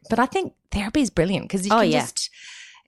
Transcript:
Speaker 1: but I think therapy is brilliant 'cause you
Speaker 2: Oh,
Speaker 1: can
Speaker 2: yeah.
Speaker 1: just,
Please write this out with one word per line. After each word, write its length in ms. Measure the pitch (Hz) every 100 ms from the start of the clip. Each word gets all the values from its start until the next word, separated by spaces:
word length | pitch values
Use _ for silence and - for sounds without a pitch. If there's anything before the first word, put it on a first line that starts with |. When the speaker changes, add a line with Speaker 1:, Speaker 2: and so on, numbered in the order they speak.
| -
Speaker 1:
but 80 | 233
I 80 | 262
think 280 | 381 359 - _
therapy 300 | 202 208 302
is 100 | 240
brilliant 360 | - 175 190 -
'cause 160 | 196
you 80 | 190 220
Speaker 2:
Oh, 60 |
Speaker 1:
can 100 | 190
Speaker 2:
yeah. 80 | 151
Speaker 1:
just, 320 | 123 - - - - - - -